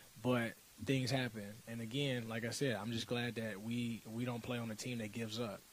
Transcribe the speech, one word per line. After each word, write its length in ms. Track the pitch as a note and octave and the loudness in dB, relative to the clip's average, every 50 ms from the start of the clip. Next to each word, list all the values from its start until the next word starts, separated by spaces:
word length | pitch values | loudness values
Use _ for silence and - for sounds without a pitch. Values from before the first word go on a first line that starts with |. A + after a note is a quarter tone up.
| - - - - G#2+ | -18 -18 -12 -2 2
but 300 | B2+ B2+ A#2+ A#2 A2+ - - - - - - G#2+ | 4 4 6 4 2 -2 -6 -12 -20 -12 -4 0
things 260 | G2+ C3+ C3 B2+ A2+ | 2 4 4 4 4
happen. 440 | C3+ C3 B2+ A#2+ A2+ A2 G2+ G2+ G#2+ A#2+ - | 4 2 2 0 -2 -4 -6 -8 -10 -10 -10
And 140 | - A#2 A#2 | -8 -6 -4
again, 480 | A#2 A2 A#2+ C#3 C#3+ C#3 B2+ B2 A2+ A2 | -4 -2 0 0 2 2 2 0 0 -2
like 160 | A2+ A2+ A2 | -2 -2 0
I 60 | A#2 | -2
said, 260 | A2+ - C#3+ C#3 A2+ | 0 2 2 2 2
I'm 160 | G2 G2+ A#2 A#2 | 2 0 0 0
just 140 | A2+ A2+ | 0 0
glad 300 | - B2 A#2+ A#2+ A#2+ G#2+ | 0 0 0 0 0 0
that 260 | A#2 A2+ A2 G#2 F#2+ G#2+ | -2 -2 -2 -4 -4 -2
we, 400 | A2+ A#2 A#2+ A#2+ A#2 A#2 G2+ - | 0 0 2 2 0 -2 -2 -4
we 180 | A2+ A2 A#2 B2 | -6 -4 -2 0
don't 180 | B2 A#2+ A#2+ A2+ | 0 0 -2 -2
play 160 | - B2 A#2+ | 0 0 0
on 120 | A#2 A2+ | 0 -2
a 60 | A2 | -2
team 220 | G2+ - B2+ B2 A#2 | -4 -2 -2 -2 -2
that 140 | A2 G#2+ G2+ | -2 -2 -2
gives 280 | A#2+ A#2 A2 G#2 A2+ | -2 -2 -2 -2 -2
up 220 | A#2+ A2 F#2+ F2+ - - | -2 -2 -2 -6 -10 -14